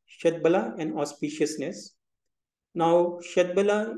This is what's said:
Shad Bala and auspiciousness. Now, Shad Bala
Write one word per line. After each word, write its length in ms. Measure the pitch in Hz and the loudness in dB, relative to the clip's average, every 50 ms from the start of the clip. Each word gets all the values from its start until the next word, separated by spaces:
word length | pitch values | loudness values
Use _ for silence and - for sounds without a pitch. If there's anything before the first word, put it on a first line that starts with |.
| _ | _
Shad 380 | _ - - - 165 165 165 156 | _ -20 0 0 0 0 2 2
Bala 300 | 165 175 196 226 233 - 185 | 4 4 4 2 -2 -4 -6
and 140 | 156 156 156 | -6 -4 -4
auspiciousness. 1000 | 151 143 147 - - 151 151 - - 156 - - - 135 160 202 - - - - _ _ _ _ _ _ _ _ _ _ _ _ _ _ _ _ | -4 -4 -6 -6 -6 -8 -8 -2 -2 -2 -2 -2 -4 -6 -8 -8 -10 -14 -18 -20 _ _ _ _ _ _ _ _ _ _ _ _ _ _ _ _
Now, 440 | 170 165 165 170 175 175 175 - - | 0 2 4 4 4 4 2 -2 -8
Shad 340 | - - - 185 175 175 180 | -12 -2 0 2 2 2 2
Bala 420 | 196 202 202 208 208 214 226 - | 2 2 2 2 0 -2 -4 -6